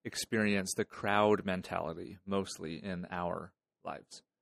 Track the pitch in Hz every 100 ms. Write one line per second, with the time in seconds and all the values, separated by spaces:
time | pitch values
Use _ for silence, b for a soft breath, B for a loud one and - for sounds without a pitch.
0 | 117 - - 110 104 101 92 - 107 -
1 | 104 101 107 104 98 92 - 90 80 82
2 | 92 92 98 98 95 - 85 80 101 90
3 | 90 90 87 87 87 _ _ _ - 71
4 | - - _ _